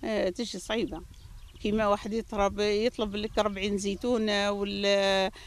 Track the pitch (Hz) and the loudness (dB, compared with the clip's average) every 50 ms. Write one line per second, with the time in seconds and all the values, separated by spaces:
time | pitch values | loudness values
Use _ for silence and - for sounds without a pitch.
0 | - 339 330 - - 190 180 - 240 202 - 190 - - 214 233 190 - - 165 | -4 -2 0 0 0 0 0 -2 -6 -6 -6 -8 -6 -4 -2 -2 -2 -2 -4 -8
1 | - - - - - - - - - - - - - 214 208 220 220 202 202 208 | -12 -14 -18 -18 -18 -18 -16 -16 -18 -18 -10 -6 -2 0 2 2 4 4 2 2
2 | - 220 214 226 220 - 226 208 196 202 202 202 208 208 208 208 220 247 - - | 0 -2 -4 -4 -4 -2 0 2 2 2 2 2 0 2 2 2 2 0 0 0
3 | 226 208 196 208 208 220 - - 208 214 202 190 190 208 202 196 202 202 196 - | -2 -2 -2 -4 -6 0 2 2 2 2 0 -2 -2 0 0 0 0 -2 -2 -2
4 | - 247 247 220 220 214 208 202 202 202 202 202 202 202 202 202 202 202 202 196 | 0 0 2 2 2 2 2 2 2 2 0 0 -2 -4 -2 0 4 4 4 6
5 | 196 196 190 190 190 190 - - - | 6 4 4 4 2 0 -2 -6 -14